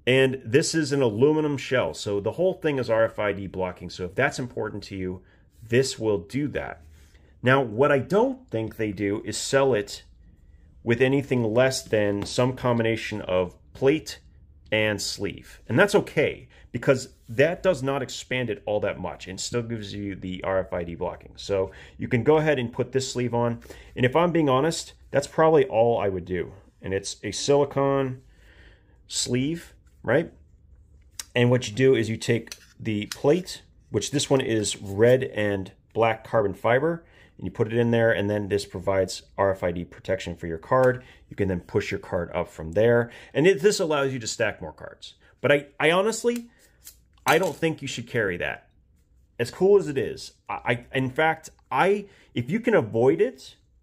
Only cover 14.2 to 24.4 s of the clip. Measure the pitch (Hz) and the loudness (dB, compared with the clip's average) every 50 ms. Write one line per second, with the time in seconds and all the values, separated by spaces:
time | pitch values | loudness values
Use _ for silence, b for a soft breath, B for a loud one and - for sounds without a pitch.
14.2 | _ - _ - - _ - - _ - - 110 107 107 104 95 - - - - | _ -20 _ -20 -20 _ -20 -20 _ -2 0 0 2 2 0 -2 -4 -8 -8 -6
15.2 | 101 92 - - - - - - - - 113 143 202 202 214 185 131 - - 165 | -8 -8 -8 -10 -16 -20 -20 -20 -10 -2 2 2 2 4 4 2 0 0 -2 0
16.2 | 135 95 - - - - b b b b - 120 - 151 135 123 - - - _ | 0 0 -2 -6 -16 -20 b b b b -10 -6 2 2 2 2 0 -10 -18 _
17.2 | _ - 113 113 143 160 180 180 - 190 175 123 127 139 135 139 - - - - | _ -14 0 2 2 2 2 0 0 0 0 0 -2 -2 -2 -2 -4 -6 -10 -14
18.2 | - - 131 127 123 113 101 - - - 104 104 98 98 - - 90 85 71 - | -10 -6 -4 -4 -2 -4 -6 -6 -4 -4 -2 -2 -2 -2 -4 -4 -8 -8 -8 -10
19.2 | - 90 92 95 - - - 123 113 113 117 110 104 98 101 101 104 101 95 - | -12 -14 -12 -10 -10 -6 -6 -6 -6 -4 -8 -8 -8 -10 -10 -8 -8 -8 -8 -8
20.2 | - 92 92 90 - 95 95 95 90 92 90 90 85 85 85 78 87 85 82 - | -8 -10 -8 -6 -4 -2 -2 -2 -2 -2 -4 -6 -6 -6 -8 -8 -8 -8 -8 -10
21.2 | - - - - - - 98 95 95 95 B B B B B B - 120 127 117 | -18 -20 -20 -18 -6 -2 0 0 0 -2 B B B B B B -6 -2 0 0
22.2 | 113 143 151 156 151 156 147 131 120 - - - 123 123 - 131 131 - - 123 | 4 4 4 4 4 2 2 0 0 -6 -4 -4 -6 -2 -2 -4 -4 -4 -4 -4
23.2 | 123 117 117 120 120 120 117 117 B B B B B B B - 127 123 131 160 | -4 -2 0 0 0 0 -2 -4 B B B B B B B 0 0 2 4 4
24.2 | 175 175 170 165 | 2 2 2 2